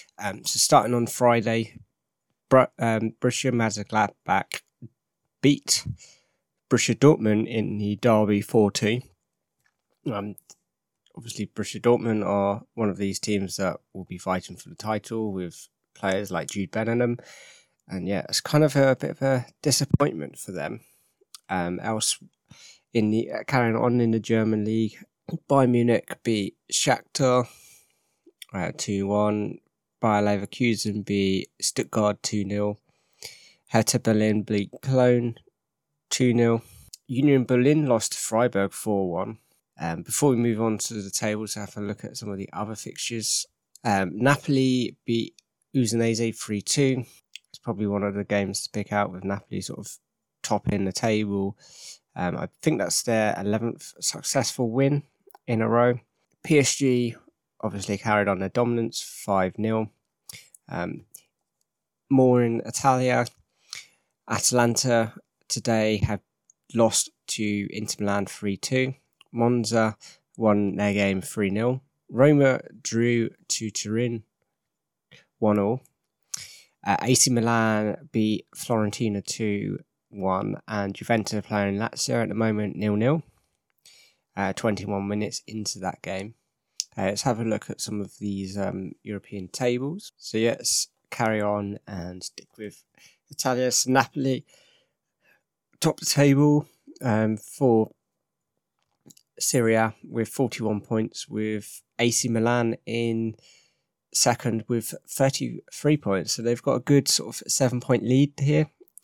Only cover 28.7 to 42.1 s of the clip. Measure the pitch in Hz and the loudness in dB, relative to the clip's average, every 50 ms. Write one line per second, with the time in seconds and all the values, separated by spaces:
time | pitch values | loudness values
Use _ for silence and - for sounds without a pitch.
28.7 | - - - - 101 98 98 98 104 104 104 104 104 104 104 104 - - _ _ | -6 -8 -6 -4 -2 -2 -2 0 0 2 2 2 0 0 -2 -4 -8 -12 _ _
29.7 | _ _ _ _ _ - - 113 107 104 104 104 104 98 101 - - - 131 120 | _ _ _ _ _ -2 0 2 2 4 2 2 0 0 -4 -6 -4 0 0 0
30.7 | 110 101 - 107 101 104 95 - 101 101 98 98 95 95 - - _ - - - | 0 0 -2 -4 -4 -4 -4 -2 0 0 2 2 0 0 -2 -6 _ -6 -6 -4
31.7 | - - - - - 117 107 104 101 - - - - 104 98 98 101 104 104 104 | -2 -4 -6 -2 0 0 2 2 0 0 -6 -4 -4 -4 -4 -2 -2 -2 -2 -2
32.7 | 101 - _ _ _ _ _ _ _ - - - - - - - _ _ _ - | -4 -6 _ _ _ _ _ _ _ -20 -20 -20 -20 -20 -20 -20 _ _ _ 0
33.7 | - 110 107 - - 107 - 113 110 107 107 110 104 107 101 - 107 104 101 - | 2 2 2 4 0 0 2 2 2 4 4 2 2 0 0 0 -2 -2 -2 -4
34.7 | - - - 135 131 127 123 123 123 120 120 120 117 - _ _ _ _ _ _ | -8 -10 -4 0 4 4 6 6 6 4 2 -2 -6 -8 _ _ _ _ _ _
35.7 | _ _ _ _ _ _ _ - - - 131 123 113 120 120 117 117 113 - - | _ _ _ _ _ _ _ -6 -2 2 2 4 4 6 4 4 4 2 -2 -8
36.7 | - - - - - - _ - 131 135 139 147 139 131 120 - 127 123 123 139 | -20 -20 -20 -20 -20 -18 _ -6 -2 2 4 6 6 6 4 4 4 4 6 6
37.7 | 151 156 151 131 120 113 - - - - - - 113 110 123 123 110 101 98 95 | 4 4 4 2 2 2 0 -2 -6 -6 -6 -2 2 2 2 2 2 0 -2 -2
38.7 | - - - 110 104 98 98 90 85 85 98 113 110 - _ _ _ _ _ _ | -4 -6 -4 -2 0 0 0 -2 -2 -4 -4 -6 -8 -14 _ _ _ _ _ _
39.7 | _ - - 85 82 87 85 - - - 147 143 127 117 120 120 113 107 113 113 | _ -8 -6 -6 -6 -6 -8 -6 -2 2 2 4 4 4 2 0 0 0 0 -2
40.7 | 110 104 - - 117 107 98 98 - - 107 107 107 107 110 104 - 107 104 95 | -2 -2 -6 -8 -8 -10 -10 -8 -6 -4 -4 -4 -4 -4 -6 -8 -10 -10 -12 -12
41.7 | - 107 104 101 104 - - - | -10 -10 -8 -8 -8 -10 -12 -14